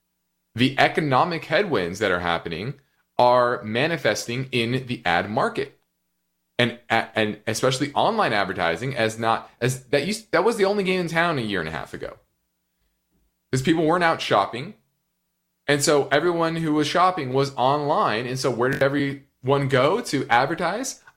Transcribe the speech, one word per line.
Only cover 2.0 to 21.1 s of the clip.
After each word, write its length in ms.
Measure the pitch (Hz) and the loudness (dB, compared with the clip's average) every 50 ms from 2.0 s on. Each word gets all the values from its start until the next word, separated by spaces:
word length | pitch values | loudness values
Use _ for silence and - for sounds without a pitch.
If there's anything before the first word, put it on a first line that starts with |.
| 110 101 | 0 0
are 80 | 90 87 | 0 0
happening 560 | 87 87 85 82 - 85 82 82 98 120 143 - _ _ _ _ _ _ _ - | 0 -2 -2 -2 -4 -6 -8 -8 -8 -8 -10 -12 _ _ _ _ _ _ _ 2
are 460 | 123 123 123 127 123 120 123 113 107 | 4 4 6 4 4 2 0 -4 -6
manifesting 840 | 107 110 117 139 165 170 156 - 123 107 104 - - 120 127 131 131 | -4 -2 -2 -2 -2 -2 -2 0 0 0 0 -4 -6 -6 -6 -6 -4
in 340 | - 123 117 113 123 131 131 | -2 -2 0 0 -2 -4 -4
the 160 | 123 123 113 - | -6 -8 -4 -2
ad 280 | 90 85 85 98 101 | 0 0 0 0 0
market. 480 | 107 127 151 233 226 202 - - - _ _ _ _ _ _ _ _ _ _ _ _ _ _ _ _ - | -2 -2 -2 -2 -2 -4 -8 -8 -10 _ _ _ _ _ _ _ _ _ _ _ _ _ _ _ _ -2
And, 180 | 120 120 113 - - - | 0 0 -2 -6 -4 -2
and 520 | 123 113 110 - - 113 110 107 104 - - - | 0 0 0 -2 -2 -2 -2 -2 -4 -6 -6 -6
especially 440 | 110 - - 127 135 131 147 135 - | -4 -2 0 0 0 0 -4 -4 0
online 400 | 104 117 165 220 220 196 151 117 | 0 0 2 2 0 0 0 0
advertising 640 | 104 98 92 92 95 90 85 82 85 113 135 135 | 0 -2 -2 -2 -2 0 -2 -2 -2 -4 -6 -2
as 220 | - 113 110 107 110 | -2 -2 -2 -2 -2
not, 320 | 117 113 113 - - - _ _ | -2 -2 -2 -2 -4 -10 _ _
as 260 | 120 123 131 - - | -2 -2 -2 -4 -4
that 200 | - - 143 147 | -2 -2 0 0
used, 260 | 175 214 220 - _ | -2 -4 -6 -6 _
that 120 | - 165 180 | 0 2 2
was 140 | 220 240 190 | 2 2 2
the 80 | 196 | 2
only 180 | 190 208 208 196 | 2 2 0 0
game 160 | 180 185 185 | 0 0 -2
in 80 | 180 160 | -2 -2
town 320 | 156 165 170 175 165 139 | 0 0 0 0 0 -2
a 20 | |
year 180 | 117 107 101 92 | -2 -2 -2 -4
and 80 | 82 80 | -4 -4
a 40 | |
half 240 | 80 71 53 - - | -6 -8 -10 -10 -12
ago. 220 | 82 - - - - _ _ _ _ _ _ _ _ _ _ _ _ _ _ _ _ _ _ _ _ _ _ _ _ _ _ | -12 -12 -12 -14 -14 _ _ _ _ _ _ _ _ _ _ _ _ _ _ _ _ _ _ _ _ _ _ _ _ _ _
'Cause 120 | - 131 135 | -4 -2 2
people 200 | 185 165 165 170 | 2 2 2 4
weren't 200 | 151 165 180 175 | 2 2 4 2
out 180 | 165 160 123 | 2 0 0
shopping. 540 | - - 135 104 98 98 - 117 135 185 214 - _ _ _ _ _ _ _ _ _ _ _ _ _ _ _ _ _ | 0 2 2 2 2 2 -2 -8 -12 -12 -14 -18 _ _ _ _ _ _ _ _ _ _ _ _ _ _ _ _ _
And 180 | - 143 147 135 | 0 0 2 2
so 240 | 165 156 143 135 131 | 2 2 2 2 2
everyone 480 | 139 147 151 180 175 170 165 165 165 165 | 2 2 2 2 0 0 0 -2 -2 -2
who 180 | 165 160 151 | -2 0 2
was 100 | 151 151 | 2 0
shopping 480 | 147 - 175 175 185 180 - 147 127 127 | 2 2 4 4 4 2 0 -4 -2 0
was 220 | 135 139 135 135 | 0 0 0 0
online. 720 | - 120 131 139 151 147 143 156 190 214 151 107 107 113 117 | 0 2 2 2 2 0 0 0 2 2 0 0 -2 -2 -4
And 100 | 127 131 | -6 -2
so 140 | - 143 | -2 -2
where 180 | 123 110 120 127 | 0 0 0 0
did 140 | 139 139 135 | 2 2 2
everyone 840 | 135 139 143 143 139 139 139 - _ _ _ - 127 139 143 143 131 | 2 2 0 -2 -2 -4 -8 -12 _ _ _ -2 0 2 2 2 2
go 320 | 135 127 127 147 180 233 | 4 4 4 4 2 0
to 260 | 240 - - 139 123 - | -2 -2 -2 -4 0 2
advertise? 720 | 117 120 131 143 165 165 185 165 185 220 269 - - - _ - | 4 4 4 2 0 -4 -4 -4 -4 -4 -6 -8 -10 -12 _ -20